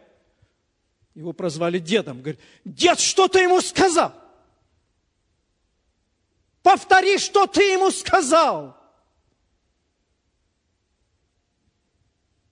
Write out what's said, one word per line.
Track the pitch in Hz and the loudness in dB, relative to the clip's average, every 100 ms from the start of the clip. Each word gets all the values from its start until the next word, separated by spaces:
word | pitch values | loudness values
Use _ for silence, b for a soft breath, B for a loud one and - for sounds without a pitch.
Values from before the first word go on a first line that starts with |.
| _ _ _ _ _ _ _ _ _ _ _ | _ _ _ _ _ _ _ _ _ _ _
Его | - 165 | -18 -16
прозвали | 156 180 156 170 180 | -10 -8 -4 -4 -4
дедом. | 160 214 143 127 | -2 -4 -4 -12
Говорит: | 139 147 b b | -14 -14 b b
«Дед, | - - 349 320 | -16 -2 0 0
что | - - 370 | -2 0 2
ты | 381 | 2
ему | 359 359 | 2 0
сказал? | 359 - 370 320 185 - _ _ _ _ _ _ _ _ _ _ _ _ _ _ _ _ _ _ _ _ _ _ _ _ | 0 0 0 0 -2 -6 _ _ _ _ _ _ _ _ _ _ _ _ _ _ _ _ _ _ _ _ _ _ _ _
Повтори, | 359 392 - 381 381 381 | 2 2 4 2 4 0
что | - 415 381 | 0 0 0
ты | 320 | 2
ему | 403 370 381 | 0 2 0
сказал!» | - - 381 269 320 294 165 139 - _ _ _ _ _ _ _ _ _ _ _ _ _ _ _ _ _ _ _ _ _ _ _ _ _ _ _ _ _ _ _ _ _ _ _ _ _ | -2 -2 0 2 2 2 -2 -10 -20 _ _ _ _ _ _ _ _ _ _ _ _ _ _ _ _ _ _ _ _ _ _ _ _ _ _ _ _ _ _ _ _ _ _ _ _ _